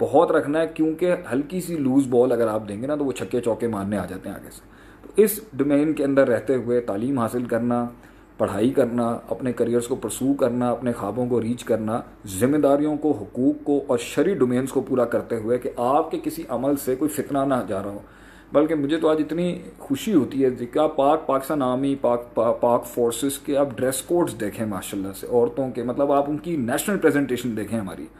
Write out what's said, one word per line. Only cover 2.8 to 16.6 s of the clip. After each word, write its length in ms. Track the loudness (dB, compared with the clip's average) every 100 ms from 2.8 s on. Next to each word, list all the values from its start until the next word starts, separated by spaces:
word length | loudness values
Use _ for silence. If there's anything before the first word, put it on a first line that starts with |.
| -4
ना, 100 | -2
तो 80 |
वो 80 | -2
छक्के 280 | -4 -4 -2
चौके 280 | 0 0 -2
मारने 280 | -2 -2 -2
आ 80 |
जाते 240 | -4 -8 -10
हैं 80 | -12
आगे 140 | -14
से। 120 | -20 -20 -20 -20 -20 -2
तो 160 | 4
इस 240 | 4 2 -6
डोमेन 380 | -2 2 2 2
के 100 | 0
अंदर 220 | 2 4 4
रहते 280 | 4 2
हुए 260 | 0 2 0
तालीम 400 | 0 -2 -2 0
हासिल 260 | 0 -2 -2
करना, 480 | 0 0 0 -2 -8 -20 -20 -16 -2
पढ़ाई 320 | -2 2 2
करना, 520 | 2 2 0 -2 -2 -6
अपने 220 | -6 -4
करियर्स 340 | -2 0 0 0
को 100 | -4
परस्यू 380 | -4 -2 0
करना, 360 | 2 2 2 0
अपने 220 | 0 -2
ख्वाबों 360 | -2 -4 -2 0
को 100 | 0
रीच 240 | 0 -2
करना, 420 | -2 -2 0 -4 -6 -16 -12
जिम्मेदारियों 720 | 0 2 4 4 4 2 0
को, 160 | 0
हुकूक 500 | -2 -4 0 0 0
को 240 | 0 0 2
और 80 | -2
शरई 360 | 0 0 2
डोमेन्स 380 | 2 2 2 0
को 80 | -2
पूरा 240 | 0 0
करते 320 | 2 0 -2 -4
हुए 220 | 0 -2
कि 100 | -2 -2
आपके 400 | 2 2 0 -4
किसी 260 | -6 -8 -6
अमल 260 | -4